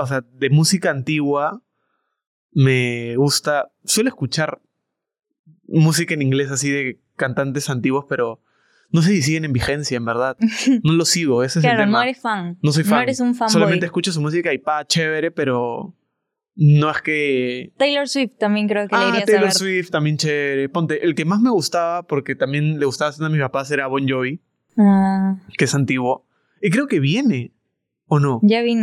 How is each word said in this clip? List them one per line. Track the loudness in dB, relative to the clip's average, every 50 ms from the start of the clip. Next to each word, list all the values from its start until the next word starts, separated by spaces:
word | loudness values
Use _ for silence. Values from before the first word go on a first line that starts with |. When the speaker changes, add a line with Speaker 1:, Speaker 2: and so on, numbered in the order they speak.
Speaker 1:
o | 0
sea, | 0 -2 -6
de | -6 _ _ -4 0 2
música | 4 4 4 4 2 0 0 -2
antigua | -2 -2 -4 -4 -2 -2 0 0 0 0 -2 -4 -6 -8 -14 _ _ _ _ _ _ _ _ _ _ _ _ _ _ _ _ _ 0
me | 2 4 4 4 2 0 -2 -4 -6 -6 -4 0
gusta, | 0 0 0 0 -2 -2 -2 -2 -2 -4 -6 _ _ _
suelo | -4 -2 0 0 -2
escuchar | -2 -4 -6 -6 -4 -4 -4 -6 -6 -10 _ _ _ _ _ _ _ _ _ _ _ _ _ _ _ _ _ _ _ _ _ -2
música | 2 4 4 4 4 0 -2 -2 -4
en | -2 0
inglés | 0 0 0 0 -2
así | -4 -4 -2 -2
de | -2 -2 -4 -6 -8 -12 _ _ _
cantantes | -4 -4 -2 -2 -2 -4 -2 -4 -4 -4 -4
antiguos, | -4 -2 -2 0 0 -2 -2 -4
pero | -4 -2 -2 -4 -6 -8 _ _ _ _ _ _ _ _ _ _
no | 2 2 4
sé | 4
si | 4 2 2
siguen | 0 -2 -2 -2
en | -2 -2
vigencia, | -2 -2 -2 -2 -4 -4 -4 -6
en | -4 -2
verdad. | -2 -2 -2 -2 -2 0 0
Speaker 2:
<laughs> | 0 0 0 0 2 2 2 4 4
Speaker 1:
No | 2 2
lo | 2 2
sigo, | 2 0 0 2 2 2 2 2
ese | 0 0 2
es | 2
Speaker 2:
Claro, | 2 2 2 2
Speaker 1:
el | 2
tema. | 2 2
Speaker 2:
no | 0
eres | 0 -4 -4
fan. | -6 -6 -4 -4 -6 -8 -6 -2 0
Speaker 1:
No | 0 2
soy | 2 2
Speaker 2:
No | 2
Speaker 1:
fan. | 2 2 2
Speaker 2:
eres | 0 -2 0
un | 0 0 0
fanboy. | 0 0 0 2
Speaker 1:
Solamente | 2 4 2 2 0 -2
escucho | -4 -4 -4 -4 -4 -4
su | -4
música | -2 -2 -2 -2 -2 -2 -2
y | -2
pa, | -2 -4 -4 -4 -4
chévere, | -2 -2 -2 0 0 -2 -2 -2 -2
pero | -2 -2 -2 -2 0 -2 -2 -4 -6 -8 -10 -14 -16 _ _ _ _ _ _ _ _ _ _ _ _
no | 2 4 6 6 6 4 2
es | 0 -2 -4
que | -2 -2 0 0 0 0 0 0 -2 -4 -6 -10 -12 -4
Speaker 2:
Taylor | -2 0 0 0 0 -2 -2
Swift | -2 -2 -2 -2 -2 -2
también | -2 0 0 0 0 0
creo | 0 -2 -2 0
que | 0
le | 0 2
Speaker 1:
Ah, | 2
Speaker 2:
irías | 0 0 2
a |
Speaker 1:
Taylor | 2 2 4 2
Speaker 2:
ver. | 2 0
Speaker 1:
Swift | 0 -2 -2 -2 -4 -2 -2
también | -2 -2 0 0 0
chévere. | -2 -2 -2 -2 -2 -2 -2 -2 -2 -2 -2
Ponte, | -2 -2 -2 -2 -2 0 0
el | 0 0
que | 0 0
más | 0 2 2
me | 4 4
gustaba, | 2 2 0 0 -2 -2 -2 -2 -2 -4 -6
porque | -4 -4 -4 -4 -4 -4
también | -4 -4 -2 0 0 0 0 0 0
le | 0
gustaba | -2 0 -2 -2 -4
haciendo | -4 -4 -4
a | -2
mis | 0 0
papás, | 0 -2 -2 -4 -4 -2
era | -2 -2 -2
Bon | -2 -2 -2 0 0
Jovi, | 0 -2 -2 -4 -4 -8 _ _ _ _ _ _ _ 4
Speaker 2:
Ah. | 4 6 6 4 4 2 2 0 0 -2 -2 -4 -8 -10 -4 -2
Speaker 1:
que | -2
es | 0 0
antiguo. | 0 0 0 0 0 0 0 -2 -2 _ _ _ _ _ _ _ _ -2
Y | 0
creo | 0 0 0
que | 0 0 0
viene, | 0 0 0 0 2 0 0 -2 -4 -8 _ _ _ _ _ _ _ _ _ _ _
¿o | 0 0 2
no? | 2 2 2 2 2
Speaker 2:
Ya | 2 2 2 2
vino. | 0 2 4